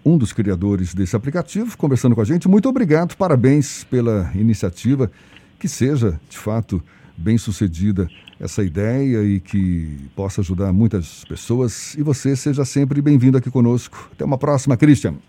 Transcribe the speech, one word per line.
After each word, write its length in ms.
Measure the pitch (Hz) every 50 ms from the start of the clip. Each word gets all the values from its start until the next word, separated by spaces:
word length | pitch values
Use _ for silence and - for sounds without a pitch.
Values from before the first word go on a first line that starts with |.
| _
um 120 | 151 170
dos 160 | 160 117 - -
criadores 600 | - 101 104 95 85 98 101 101 92 95 85 90
desse 220 | 92 95 90 -
aplicativo, 640 | 107 120 139 147 175 165 - - 196 240 233 -
conversando 380 | - - 147 131 117 - 123 113
com 60 | 113
a 40 | 107
gente. 240 | 101 165 175 - 185
Muito 180 | 190 214 -
obrigado, 480 | 269 262 - 233 147 151 160 175 156 -
parabéns 680 | - 196 175 147 123 - 131 143 147 131 - - - -
pela 440 | - 131 123 120 117 107 101 87 80 85
iniciativa. 760 | 95 107 113 107 - - 92 - - - 117 143 135 123 90 - _ - _ - - - _ _
Que 120 | _ - 165
seja, 500 | - - 113 135 151 131 117 98 80 73 -
de 100 | _ -
fato, 460 | - - 104 110 113 110 - 98 85 - - _ _ - - _
bem-sucedida 960 | - 82 107 117 117 - 110 95 - 107 92 80 80 98 104 98 92 90 80 - - - - - _
essa 240 | 98 92 - 120 101
ideia 600 | 87 76 98 104 113 123 135 139 135 120 107 104
e 160 | 104 101 92
que 720 | 85 - - 101 95 90 87 85 80 78 73 69 69 67 -
possa 260 | 98 98 95 - 107
ajudar 320 | 98 80 92 90 98 98 90
muitas 500 | 98 117 110 110 95 80 - - - -
pessoas. 680 | - 78 - - - 117 127 127 113 - - - - -
E 80 | 151
você 340 | 147 156 131 - - 135 139
seja 300 | 127 - 151 135 139 135
sempre 340 | 127 - 139 139 131 143 143
bem-vindo 380 | 139 151 147 127 123 131 131
aqui 140 | 131 123 127
conosco. 580 | 127 131 117 117 123 120 - - - - - -
Até 140 | - - 151
uma 140 | 139 139 127
próxima, 360 | 143 147 143 127 - 143 123
Christian. 380 | - 151 151 139 101 - 95 73 - -